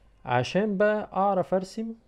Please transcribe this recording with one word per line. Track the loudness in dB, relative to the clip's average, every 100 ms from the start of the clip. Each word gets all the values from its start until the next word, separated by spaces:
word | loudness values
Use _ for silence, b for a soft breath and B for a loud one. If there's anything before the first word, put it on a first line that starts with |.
| _ _
عشان | -2 0 2 0 0 2
بقى | 2 2 -2
اعرف | 0 2 2 0
ارسم | -2 -2 -10 -10 -10